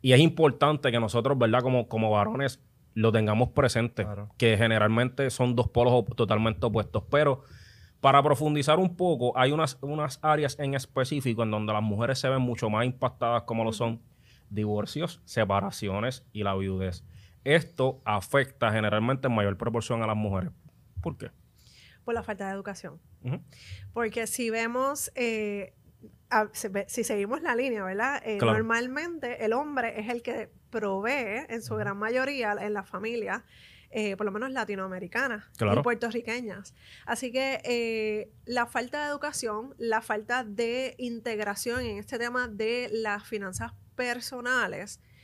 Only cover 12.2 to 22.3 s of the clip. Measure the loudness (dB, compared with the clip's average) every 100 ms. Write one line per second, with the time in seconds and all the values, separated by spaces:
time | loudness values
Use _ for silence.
12.2 | 0 0 0 0 0 2 0 0 -4 0
13.2 | 0 0 0 -2 -2 0 -4 -4 -12 _
14.2 | _ -20 _ -4 -2 -2 -4 -6 -6 -8
15.2 | -6 0 2 2 0 -6 -4 -2 -2 -6
16.2 | -12 -4 -2 0 -2 -2 -4 -6 -14 -20
17.2 | -20 -8 2 2 2 -2 -2 0 -2 -2
18.2 | 2 2 2 0 0 2 2 2 0 0
19.2 | 0 2 2 0 -2 -2 -2 -2 0 0
20.2 | 0 -2 -4 -10 -20 _ _ -10 -8 -8
21.2 | -14 _ _ _ _ -20 -20 -14 -6 -6
22.2 | -4